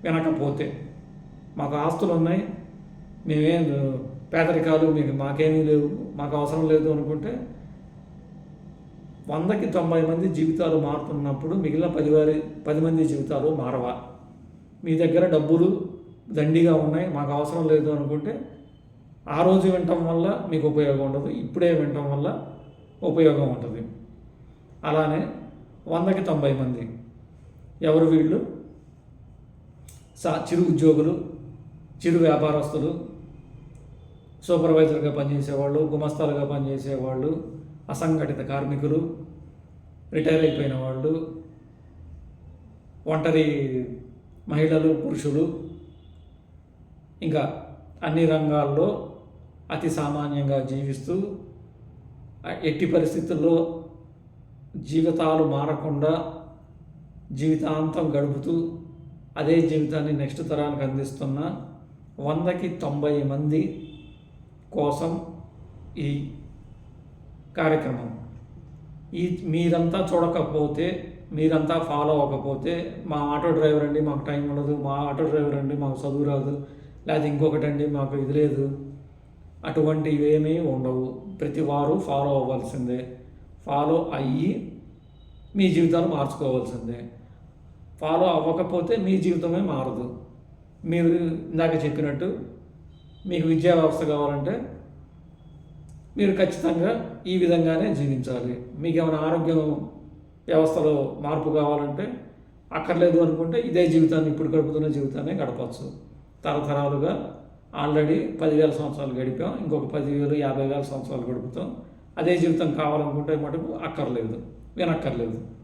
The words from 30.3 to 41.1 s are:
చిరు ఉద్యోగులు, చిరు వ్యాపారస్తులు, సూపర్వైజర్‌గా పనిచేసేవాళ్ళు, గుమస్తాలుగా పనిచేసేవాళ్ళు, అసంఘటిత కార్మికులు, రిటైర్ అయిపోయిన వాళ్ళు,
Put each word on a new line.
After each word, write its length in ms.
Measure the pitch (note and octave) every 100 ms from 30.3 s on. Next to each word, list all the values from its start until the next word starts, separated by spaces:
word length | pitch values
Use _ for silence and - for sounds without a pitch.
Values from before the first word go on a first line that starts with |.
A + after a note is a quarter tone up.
| D#3 -
చిరు 80 | E3+
ఉద్యోగులు, 640 | E3 D3 D#3 D3+ D#3 F3 - - - - - - - - E3+
చిరు 120 | E3+
వ్యాపారస్తులు, 960 | E3 C#3+ D3+ D3+ - D3+ D3 E3+ - - - - - - - - - - - - - -
సూపర్వైజర్‌గా 680 | - E3+ D#3+ D#3 D#3 D3+ D3
పనిచేసేవాళ్ళు, 680 | C#3+ C#3+ C#3+ C#3 C#3 C#3+ D3
గుమస్తాలుగా 680 | D3+ D3 D3 D3+ D3+ C#3+ C#3
పనిచేసేవాళ్ళు, 1120 | C#3+ C3+ C3+ C3+ C3+ B2+ C3 C#3+ D#3+ - - - - -
అసంఘటిత 460 | C3+ E3 D#3 C#3+ C3
కార్మికులు, 840 | C3 C#3 C#3+ C#3+ D3 D#3 E3+ - - - - - - - - - -
రిటైర్ 280 | D#3 D#3 D#3
అయిపోయిన 340 | D#3 C#3 C#3 C3
వాళ్ళు, 680 | C3 C3 D3+